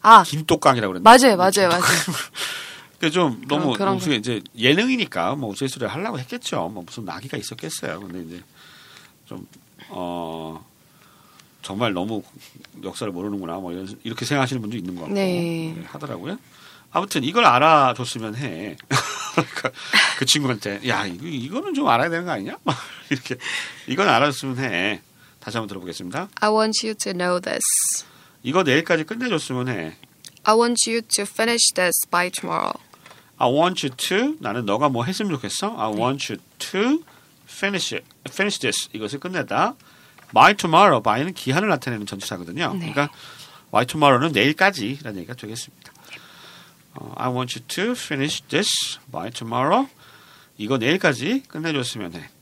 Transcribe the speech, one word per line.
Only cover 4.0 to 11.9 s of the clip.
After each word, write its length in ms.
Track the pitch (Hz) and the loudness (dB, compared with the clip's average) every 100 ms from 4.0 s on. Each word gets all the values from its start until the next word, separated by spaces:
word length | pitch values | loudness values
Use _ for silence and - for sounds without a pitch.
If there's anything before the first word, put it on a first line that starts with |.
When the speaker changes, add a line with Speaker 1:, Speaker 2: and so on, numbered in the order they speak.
| 180 | 0
Speaker 1:
거. 40 | 127 | 0
Speaker 2:
이제 240 | 110 113 - - | 0 -4 -6 0
예능이니까 800 | 117 156 247 254 196 92 85 143 | 4 4 2 0 -2 -2 -2 -2
뭐 140 | 120 | -6
우스갯소리 360 | 98 135 139 110 | -4 -6 -4 -6
하려고 320 | 117 208 185 | -6 -6 -8
했겠죠. 480 | 127 240 - 170 85 | -8 -10 -6 -4 -4
뭐 140 | 104 | -8
무슨 200 | 87 - | -12 -12
낙이가 320 | 101 - 131 123 | -10 -10 -10 -10
있었겠어요. 640 | 101 117 160 - - 82 | -10 -12 -10 -8 -8 -8
근데 220 | 98 90 | -10 -12
이제 200 | 82 87 - _ - - - - - _ - | -12 -16 -18 _ -20 -20 -20 -20 -20 _ -16
좀, 200 | - 92 - _ _ - | -16 -16 -20 _ _ -16
어, 760 | 185 90 87 82 82 80 78 - _ _ _ _ _ _ _ - _ | -10 -8 -6 -8 -10 -12 -14 -18 _ _ _ _ _ _ _ -20 _
"정말 300 | - 98 117 | -12 -2 -2